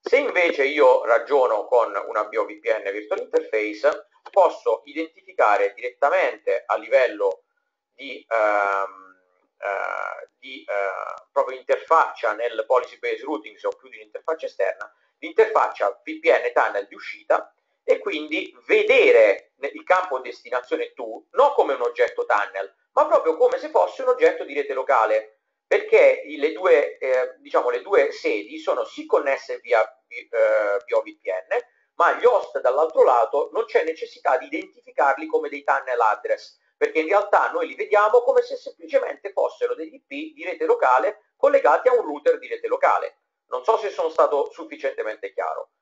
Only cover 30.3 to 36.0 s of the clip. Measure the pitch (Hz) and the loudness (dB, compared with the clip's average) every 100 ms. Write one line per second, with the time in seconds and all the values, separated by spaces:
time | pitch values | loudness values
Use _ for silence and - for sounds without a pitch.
30.3 | 113 110 110 104 101 - 113 107 107 98 | 0 2 2 0 -2 0 -2 -2 -12 -8
31.3 | 92 - 233 - _ _ - 170 - 233 | -8 -4 -6 -6 _ _ 0 0 4 2
32.3 | 208 - - 123 139 160 - 196 120 113 | 2 -2 -2 0 2 0 4 4 4 2
33.3 | 143 123 175 220 - 160 160 151 - - | 0 -2 -4 -2 -2 -2 -6 -12 -8 -2
34.3 | 131 143 160 - _ - - 139 151 160 | -2 -2 -10 -12 _ -10 -2 0 0 -2
35.3 | 160 147 143 147 139 135 123 | -4 -4 -8 -2 -2 -2 0